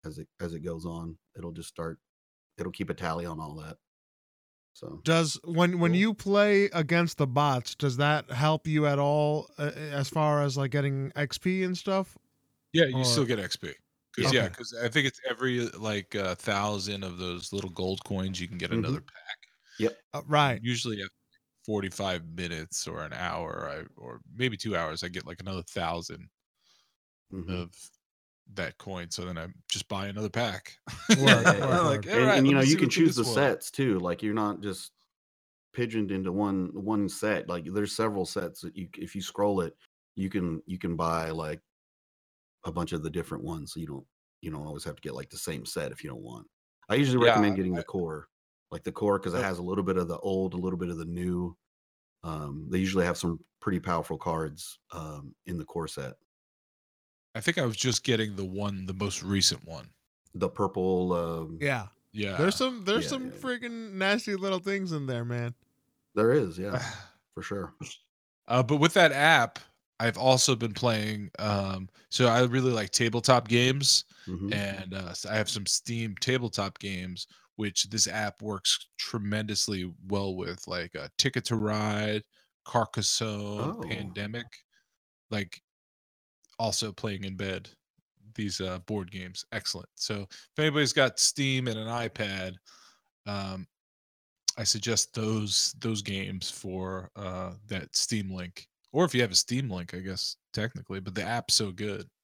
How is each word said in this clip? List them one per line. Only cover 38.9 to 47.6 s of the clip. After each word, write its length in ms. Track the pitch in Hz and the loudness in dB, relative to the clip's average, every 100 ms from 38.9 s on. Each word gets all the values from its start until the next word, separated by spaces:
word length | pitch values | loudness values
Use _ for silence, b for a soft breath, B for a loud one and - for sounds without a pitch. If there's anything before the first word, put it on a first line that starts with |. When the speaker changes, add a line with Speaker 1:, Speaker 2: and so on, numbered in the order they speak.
| - | -10
Speaker 1:
if 180 | - 101 | -10 -8
you 60 | |
scroll 400 | 92 - 104 98 | -8 0 2 2
it, 140 | 82 - b _ _ - | 0 -6 b _ _ -6
you 140 | 95 | -4
can, 340 | 98 87 80 - | -2 -2 -4 -6
you 120 | 90 | -6
can 160 | 95 85 | -4 0
buy, 340 | 82 82 80 | 0 0 -2
like, 300 | 80 78 78 _ _ _ _ _ _ _ _ _ _ - | -4 -6 -8 _ _ _ _ _ _ _ _ _ _ -8
a 60 | |
bunch 220 | 82 82 | -4 -4
of 100 | 85 | -4
the 60 | 78 | -4
different 320 | 80 80 82 | -6 -6 -8
ones. 300 | 76 82 71 | -6 -8 -10
So 60 | - | -10
you 60 | 82 | -10
don't, 200 | 69 69 _ _ _ | -12 -14 _ _ _
you 100 | 82 | -12
don't 160 | 78 76 | -10 -10
always 160 | 73 82 | -10 -10
have 100 | 73 | -10
to 40 | |
get, 140 | 76 62 | -10 -10
like, 140 | 69 | -12
the 80 | 90 | -10
same 280 | - 76 57 | -8 -8 -8
set 260 | - 71 | -6 -6
if 120 | - | -8
you 60 | 78 | -12
don't 140 | 62 | -12
want. 240 | 57 58 52 _ _ _ _ | -14 -16 -20 _ _ _ _
I 60 | 117 | 2
usually 220 | 139 127 | 4 6
Speaker 3:
Yeah, 20 | |
Speaker 1:
recommend 380 | 120 110 104 | 8 8 6
getting 180 | 98 | 4